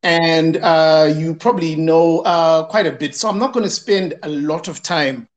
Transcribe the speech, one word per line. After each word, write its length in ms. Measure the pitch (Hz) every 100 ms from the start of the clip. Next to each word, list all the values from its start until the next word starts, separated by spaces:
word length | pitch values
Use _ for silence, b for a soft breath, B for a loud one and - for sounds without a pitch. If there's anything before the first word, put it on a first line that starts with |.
And, 540 | 180 165 165 160 160 160
uh, 540 | 175 160 160 156 156 156
you 160 | 160
probably 420 | 160 233 196 165 156
know, 440 | 160 165 165 165
uh, 460 | 190 170 165 160 160
quite 200 | 214 185
a 60 |
bit. 240 | 135 147 -
So 140 | 220
I'm 100 | 202
not 120 | 254
gonna 180 | 254 202
spend 440 | - - 196 185 -
a 80 | 147
lot 380 | 147 147 160 170
of 160 | 151
time 440 | - 170 143 127 117